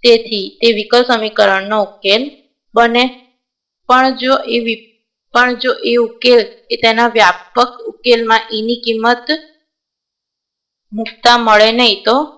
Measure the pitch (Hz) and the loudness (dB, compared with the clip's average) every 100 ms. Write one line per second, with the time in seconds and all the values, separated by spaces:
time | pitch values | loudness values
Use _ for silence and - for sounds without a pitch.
0 | 240 226 233 214 190 - 233 214 214 240 | 2 2 0 -8 -8 -4 -2 -2 0 0
1 | 247 240 220 214 202 190 196 214 202 - | 0 -2 -4 0 0 0 -2 -4 -4 -6
2 | 196 208 277 - _ _ _ 214 233 233 | -2 -2 -2 -12 _ _ _ 0 2 2
3 | 254 247 247 _ _ _ _ _ _ 254 | -2 -4 _ _ _ _ _ _ _ 0
4 | 262 262 254 269 262 233 226 226 226 226 | 2 -2 -2 -2 -2 -4 -4 -8 -10 _
5 | _ _ _ 240 247 247 254 - - 240 | _ _ _ 0 0 -2 -4 -4 -2 -2
6 | 233 233 247 240 202 - _ - 226 226 | -2 -2 2 2 2 -10 _ -4 -2 0
7 | 240 220 196 180 180 - 254 240 453 - | 0 2 2 0 -6 -2 -2 -4 -16 -8
8 | 247 233 233 226 220 220 220 240 233 226 | 0 0 2 0 0 -8 -4 -6 -4 -2
9 | 226 247 247 311 311 _ _ _ _ _ | -2 -2 -4 -8 -8 _ _ _ _ _
10 | _ _ _ _ _ _ _ _ _ 208 | _ _ _ _ _ _ _ _ _ -10
11 | 220 - 240 240 233 214 220 226 240 196 | -10 -4 0 2 4 4 4 4 0 0
12 | - 247 302 | 0 0 -2